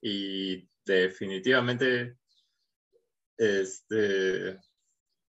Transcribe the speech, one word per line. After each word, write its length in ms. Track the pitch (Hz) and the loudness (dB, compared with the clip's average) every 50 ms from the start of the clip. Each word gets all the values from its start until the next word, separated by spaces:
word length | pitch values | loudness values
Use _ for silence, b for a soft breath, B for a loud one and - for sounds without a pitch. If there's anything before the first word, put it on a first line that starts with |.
Y 680 | - 113 101 98 98 98 95 95 95 95 92 90 - _ _ _ _ | -4 -4 -4 -4 -4 -6 -4 -4 -4 -4 -4 -6 -8 _ _ _ _
definitivamente, 1300 | - 98 92 92 92 - - 110 98 98 95 95 123 131 127 120 123 123 123 135 127 123 123 123 120 123 _ _ _ _ _ _ _ _ _ _ _ _ _ _ _ _ _ _ _ _ _ _ _ _ - | 2 4 4 4 4 0 -4 -8 -6 -6 -4 2 4 4 4 4 2 0 0 0 0 0 0 -2 -6 -12 _ _ _ _ _ _ _ _ _ _ _ _ _ _ _ _ _ _ _ _ _ _ _ _ 0
este, 1200 | 113 107 101 98 95 92 - - _ _ 107 110 107 101 98 95 95 95 92 95 95 92 92 - _ _ _ _ _ _ _ _ _ _ _ _ _ _ | 0 2 2 0 -2 -4 -6 -14 _ _ 0 0 0 2 2 0 0 0 0 -2 -4 -6 -10 -12 _ _ _ _ _ _ _ _ _ _ _ _ _ _